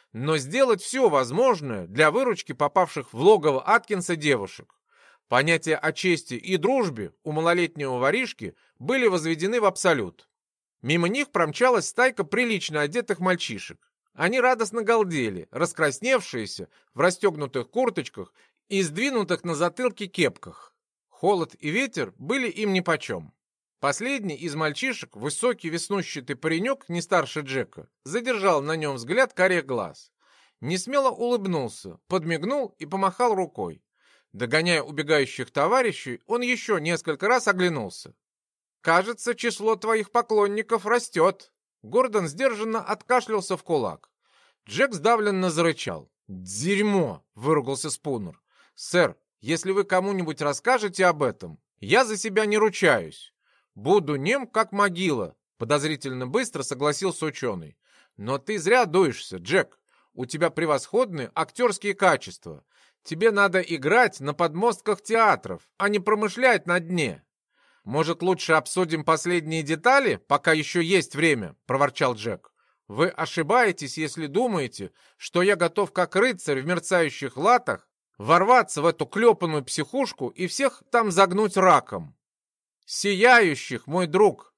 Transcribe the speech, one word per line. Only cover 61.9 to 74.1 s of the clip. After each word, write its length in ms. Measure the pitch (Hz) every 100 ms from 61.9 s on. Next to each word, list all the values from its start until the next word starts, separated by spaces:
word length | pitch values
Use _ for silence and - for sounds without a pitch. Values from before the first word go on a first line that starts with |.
качества. 680 | 196 185 143 - - 87 73 _ _ _ _
Тебе 280 | - 160 220
надо 300 | 202 196 185
играть 600 | 170 160 175 226 233 -
на 140 | 139
подмостках 680 | 143 170 165 233 214 - 196
театров, 600 | - 226 220 143 - 175 _ -
а 100 | 196
не 100 | 208
промышлять 680 | 196 214 208 226 254 202 170
на 140 | 175
дне». 440 | 165 175 131 71 _ _ _ _ _ _
«Может, 380 | - 139 156 165
лучше 300 | 180 185 -
обсудим 520 | 156 156 180 170 156
последние 580 | 156 156 175 175 156 160
детали, 580 | 147 160 247 269 240 107 -
пока 240 | 147 -
еще 280 | 156 151 175
есть 360 | 165 190 - 143
время?» 400 | 160 127 87 - -
проворчал 480 | 131 139 - 135
Джек. 380 | 110 110 90 _ _ _ _ -
«Вы 200 | 107 175
ошибаетесь, 880 | - 156 170 151 240 220 170 135 156
если 300 | 156